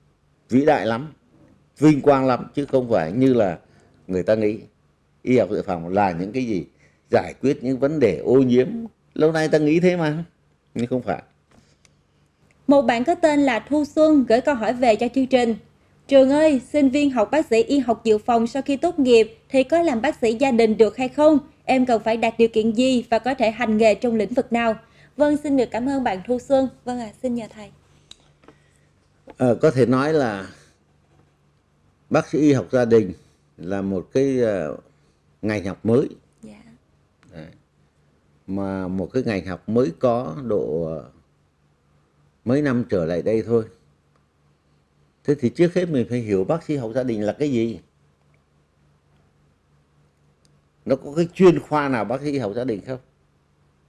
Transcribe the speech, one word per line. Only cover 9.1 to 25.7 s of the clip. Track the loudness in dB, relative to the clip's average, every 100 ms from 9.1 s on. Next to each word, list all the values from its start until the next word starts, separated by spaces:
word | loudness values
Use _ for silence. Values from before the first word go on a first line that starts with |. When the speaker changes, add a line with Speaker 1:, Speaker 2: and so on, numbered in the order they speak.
Speaker 1:
Lâu | -2 0
nay | 0 0
ta | 0
nghĩ | 2 2
thế | 2 0
mà, | -2 -4 -10 _ _ _ _ -8
nhưng | -4
không | -4
phải. | -6 -8 -10 _ _ _ _ _ _ _ _ _ _ _ _ _ 2
Speaker 2:
Một | 2
bạn | 4 0
có | 0 0
tên | 2 2
là | 2 0
Thu | -2 -4 -2
Xuân | 2 4 4 4
gửi | 2
câu | 2 -2
hỏi | -4
về | 0 2 2
cho | 0 -2
chương | 0
trình. | 2 2 -2 _ _ _ _ 2
"Trường | 4 6
ơi, | 4 4 2 -2
sinh | 0 2
viên | 2 0
học | 0 0
bác | 0 2
sĩ | 0
y | 2 0
học | 0 -2
dự | 0 0
phòng | 2 0 0
sau | -4
khi | -4 -2
tốt | -2 0
nghiệp | 4 4 4 -4 _
thì | -2
có | 0 0
làm | 0 0
bác | -4 -2
sĩ | -2
gia | 0 0
đình | 2 2 4
được | 2 2
hay | -6
không? | 2 4 4 0 _ -2
Em | 0 2
cần | 0
phải | 0 -2
đạt | -2 2
điều | 2
kiện | 2 0
gì | 2 2 2 0
và | -2
có | -2
thể | 0 -2
hành | 0 -2 4
nghề | 4 2
trong | 0 -2
lĩnh | 0
vực | -2 -2
nào?" | -2 -2 -4 -10 _ -20 -2
Vâng, | 0 0
xin | 0 0
được | 0